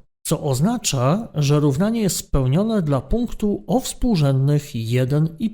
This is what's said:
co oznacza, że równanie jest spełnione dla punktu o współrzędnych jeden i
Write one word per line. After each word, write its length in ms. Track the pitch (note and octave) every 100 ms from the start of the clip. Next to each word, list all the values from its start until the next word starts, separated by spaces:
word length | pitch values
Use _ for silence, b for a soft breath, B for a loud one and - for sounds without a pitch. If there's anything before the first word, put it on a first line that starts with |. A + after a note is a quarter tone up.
| - _ -
co 160 | D#3
oznacza, 880 | D3+ B2+ F3+ A#3+ - C3+ B2+ F#3+ A#3
że 260 | - C#3+ D3
równanie 400 | D3 C3+ G3+ A#3
jest 160 | G3+ -
spełnione 640 | - C#3+ B2+ D3 A3 A3
dla 180 | D#3 C#3
punktu 640 | - A3 A#3+ - G#3 G3+ -
o 140 | A3
współrzędnych 920 | - - B3+ F#3+ C#3+ C3+ C3+ D3 C#3
jeden 640 | A#2+ A2+ B2 B2+ D3 D#3+ -
i 120 | A3